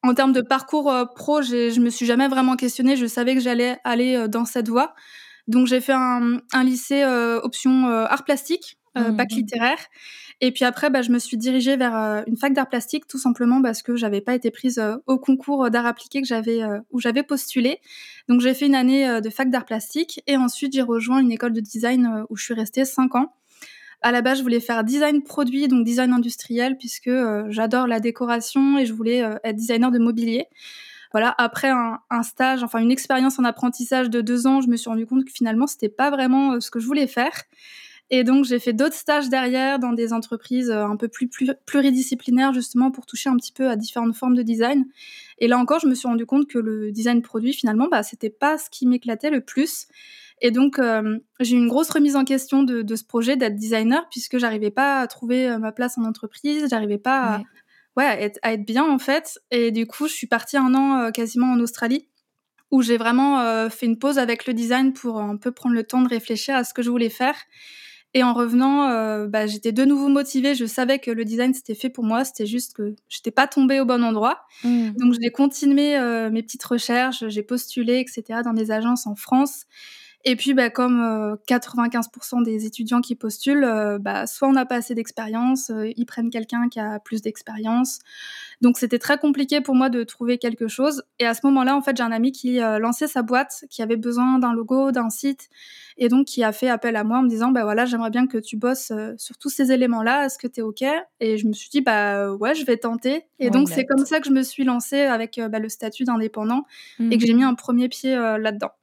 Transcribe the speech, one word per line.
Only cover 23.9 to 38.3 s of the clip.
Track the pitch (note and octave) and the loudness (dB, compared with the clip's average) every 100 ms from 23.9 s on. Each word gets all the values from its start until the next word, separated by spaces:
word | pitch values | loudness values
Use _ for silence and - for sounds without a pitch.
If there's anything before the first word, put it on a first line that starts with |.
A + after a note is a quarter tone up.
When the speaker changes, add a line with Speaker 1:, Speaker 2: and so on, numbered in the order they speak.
| - | -2
Speaker 1:
À | A#3+ | 0
la | B3 | 2
base, | A#3+ C4+ | 2 0
je | |
voulais | B3+ A#3+ | 2 0
faire | A#3 A#3 | 0 -2
design | A3 C#4 D4 D4 | 0 2 2 2
produit, | C#4+ - A#3+ C4 C#4+ | 0 -2 -2 0 2
donc | B3+ | 2
design | A3+ A#3+ B3+ | 2 2 2
industriel, | B3 A#3+ - - A#3 B3 C4 | 2 0 -4 -6 -2 -2 -4
puisque, | A#3+ - - | -8 -10 -2
euh, | B3+ A#3+ G#3 G#3+ | 0 0 -2 -4
j'adore | G#3+ A3 B3 B3+ | -2 0 0 0
la | A3+ | 0
décoration | A3+ A#3 A#3+ A#3 A3+ C#4 C#4 C#4 | -2 -4 -2 -2 -2 2 4 4
et | B3+ | 2
je | |
voulais, | A3 A3+ B3 | 0 0 0
euh, | A#3 G#3+ | 0 -4
être | A3+ G#3+ | -6 -6
designer | A3+ A#3 B3 | -2 2 2
de | A#3+ | 4
mobilier. | A#3 A3+ A#3 A#3 - _ - - - - - | 2 2 0 -2 -4 _ -20 -20 -20 -20 -4
Voilà, | G#3+ A#3 - | 0 0 2
après | A#3+ A#3+ C4+ | 0 0 0
un, | C4 A#3 A3+ _ | 2 0 -4 _
un | A#3+ | -4
stage, | A#3 - C4 C4 | -4 0 0 2
enfin | A#3 A#3 | -2 0
une | A3+ | 2
expérience | C4 - C4 C4 C4+ | 2 2 2 2 2
en | |
apprentissage | B3 A3+ B3 - A#3+ C4 B3 | 0 2 -2 -2 -2 0 2
de | A#3+ | 0
deux | A3 B3 B3 | 0 2 4
ans, | C4+ | 4
je | C4 | 4
me | A#3 | 0
suis | A#3 | 0
rendu | A3+ | -4
compte | A3+ C4 C4 | 0 0 0
que | |
finalement, | - A#3 A3 C#4 | -2 0 2 0
c'était | - G#3+ | 0 -6
pas | - C#4 | 0 0
vraiment, | C#4+ C4 C4 C#4 | 2 2 4 4
euh, | A#3+ | 0
ce | A3+ | -4
que | A#3+ | -6
je | A3+ | -2
voulais | C#4+ C4+ | 0 0
faire. | - C4 - - _ - - - - _ | 0 -2 -4 -16 _ -20 -20 -20 -20 _
Et | B3+ | 0
donc, | A#3+ | 4